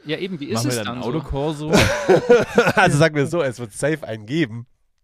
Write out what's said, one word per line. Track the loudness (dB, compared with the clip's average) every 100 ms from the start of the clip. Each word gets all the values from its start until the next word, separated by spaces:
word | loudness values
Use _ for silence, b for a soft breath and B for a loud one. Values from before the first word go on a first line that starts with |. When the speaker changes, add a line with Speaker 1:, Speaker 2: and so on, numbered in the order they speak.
| -10
Speaker 1:
Ja, | -8
eben, | -6 -8
wie | -6
ist |
Speaker 2:
Machen | -4
wir | -2
Speaker 1:
es | -2
Speaker 2:
dann | -4
Speaker 1:
dann | -6
Speaker 2:
ein |
Speaker 1:
so? | -4
Speaker 2:
Autokorso? | -6 -4 -4 -4 -4 0
Speaker 3:
<laughs> | 2 2 0 2 4 6 4 4 2 2
Also | 4 4 4
sagen | 2
wir | 2 -2
so, | 0
es | -2 -4
wird | -12
safe | -4 -4 -4 -6
einen | -12
geben. | -4 -2 -2 -4 -14 _ _ _